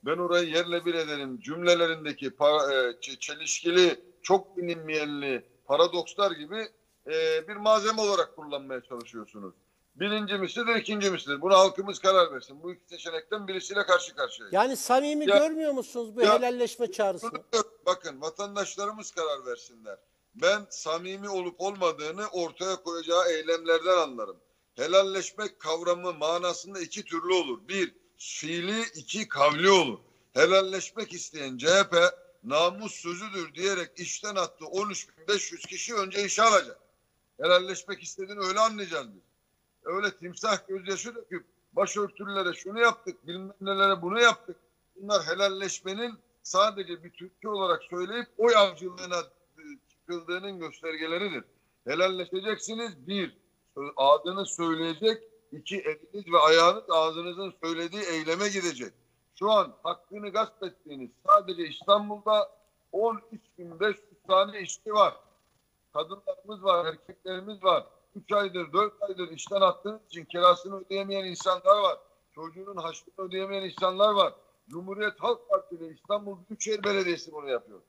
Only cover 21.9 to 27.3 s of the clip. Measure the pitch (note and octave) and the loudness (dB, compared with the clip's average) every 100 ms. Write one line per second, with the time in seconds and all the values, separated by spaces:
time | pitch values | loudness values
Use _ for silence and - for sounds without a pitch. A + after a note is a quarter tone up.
21.9 | D3+ D3+ F3+ G#3 F3+ E3+ - F#3 F#3 E3+ | 0 -8 -8 -6 -4 -6 -4 -4 -4 -6
22.9 | E3+ D#3+ E3+ F3 D#3+ D#3 E3 E3 E3 E3 | -8 0 2 4 0 0 -2 2 2 4
23.9 | F3+ D3 A#2+ G#2 F#2 _ _ _ - D3+ | 4 2 -4 -10 -12 _ _ _ -6 4
24.9 | F#3+ G3 F#3+ F3 - G#3 _ D#3 E3 E3+ | 4 4 0 -6 -8 -10 _ -4 -2 0
25.9 | F3 F3+ D#3+ D3+ F3 F3+ F3 F3 F#3+ E3 | -2 -2 -4 -2 0 -2 -6 -10 -12 -10
26.9 | - - E3 E3+ | -10 -8 -6 2